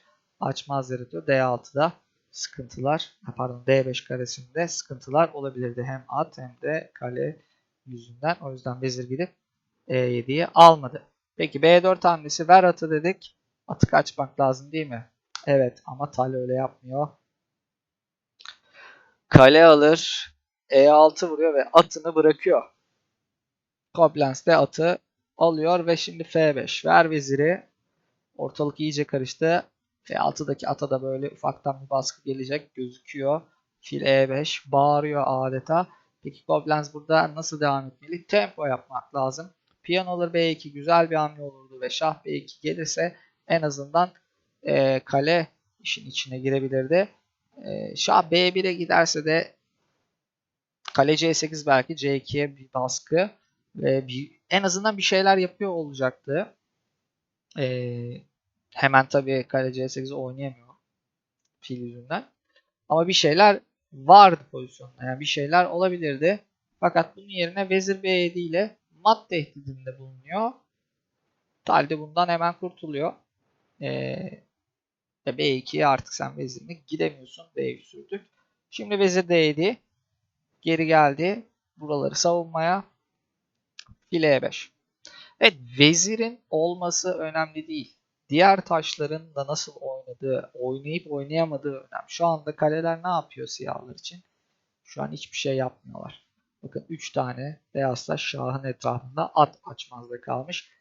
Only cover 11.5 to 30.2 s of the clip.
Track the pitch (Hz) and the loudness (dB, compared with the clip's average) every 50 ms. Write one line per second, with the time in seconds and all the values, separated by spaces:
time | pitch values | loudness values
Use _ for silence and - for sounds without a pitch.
11.5 | - 139 151 165 175 180 175 185 185 180 - 175 170 156 147 151 - - 165 165 | -2 2 4 6 6 6 6 2 0 2 2 0 0 0 -4 -8 -8 -4 4 6
12.5 | 180 190 185 180 170 - 170 156 160 151 156 180 190 - - - _ _ _ _ | 8 8 8 6 2 0 -2 -4 -2 -2 -2 -2 -4 -6 -10 -20 _ _ _ _
13.5 | _ _ _ - 160 - - - - 156 147 - - - 139 135 - - 139 131 | _ _ _ -14 -2 0 0 2 2 2 0 0 -4 -8 -8 -6 -4 0 0 0
14.5 | 131 131 139 147 156 156 156 139 120 113 120 - _ _ _ _ - - - 151 | 0 -2 -8 -10 -8 -8 -8 -8 -10 -14 -14 -18 _ _ _ _ -18 -8 -2 2
15.5 | 139 135 127 123 - - _ - 127 131 143 139 - - 127 131 131 127 127 123 | 2 2 2 0 -2 -8 _ -16 -10 -8 -10 -6 -4 -4 -4 -2 -4 -6 -4 -4
16.5 | 127 131 131 127 - _ 127 127 131 139 151 147 - _ _ _ _ _ _ _ | -2 -4 -4 -6 -8 _ -16 -8 -6 -6 -6 -6 -8 _ _ _ _ _ _ _
17.5 | _ _ _ _ _ _ _ _ _ _ _ _ _ _ _ _ _ - - - | _ _ _ _ _ _ _ _ _ _ _ _ _ _ _ _ _ -20 -20 -20
18.5 | - _ _ _ _ - - - - - _ _ _ _ _ _ - - 131 135 | -20 _ _ _ _ -20 -20 -20 -20 -20 _ _ _ _ _ _ 10 10 12 12
19.5 | 147 160 165 165 151 147 147 151 165 160 - - - - - - _ _ _ _ | 12 12 12 12 10 10 8 6 4 4 0 -4 -8 -8 -10 -14 _ _ _ _
20.5 | _ _ _ - 139 135 139 147 151 151 156 156 156 - 185 170 156 147 160 165 | _ _ _ 2 6 6 8 8 10 8 8 6 6 0 -4 -4 -2 0 0 0
21.5 | 147 139 127 - - 165 170 - - 160 156 170 160 156 151 156 151 - - 185 | 2 0 0 4 6 6 6 6 2 -10 -8 -2 2 4 4 4 4 2 2 2
22.5 | 160 120 - - _ _ _ _ _ _ _ _ _ _ _ _ _ _ _ _ | 2 2 0 -4 _ _ _ _ _ _ _ _ _ _ _ _ _ _ _ _
23.5 | _ _ _ _ _ _ _ _ - 170 165 151 156 151 143 135 131 - - 170 | _ _ _ _ _ _ _ _ 2 4 4 4 4 2 0 0 -2 -2 2 4
24.5 | 165 151 143 - - - 160 170 - - _ _ _ _ _ _ _ - 165 170 | 4 4 4 2 0 -2 0 0 -2 -2 _ _ _ _ _ _ _ 2 2 2
25.5 | 160 156 156 165 180 175 165 170 170 160 - 180 170 165 160 - - 165 160 151 | 2 2 2 2 0 2 2 0 -2 -2 -4 -8 -10 -12 -10 -2 0 2 2 2
26.5 | 143 127 - - - - - 160 170 175 165 160 156 147 139 135 135 135 147 165 | 2 0 -4 -6 -8 -4 2 6 6 6 6 4 0 -4 -4 -2 -2 0 2 0
27.5 | 185 - - _ _ _ _ _ _ _ _ _ _ _ _ _ _ - 143 139 | 0 -2 -6 _ _ _ _ _ _ _ _ _ _ _ _ _ _ -10 -10 -10
28.5 | - - 151 147 - - 151 156 143 147 147 - - 135 127 123 - - 160 165 | -6 -6 -6 -6 -4 -6 -6 -6 -4 -4 -4 -4 -4 -6 -6 -8 -6 -2 0 0
29.5 | 170 - - _ _ _ _ _ _ _ _ - - - | 0 0 -2 _ _ _ _ _ _ _ _ -8 -4 -2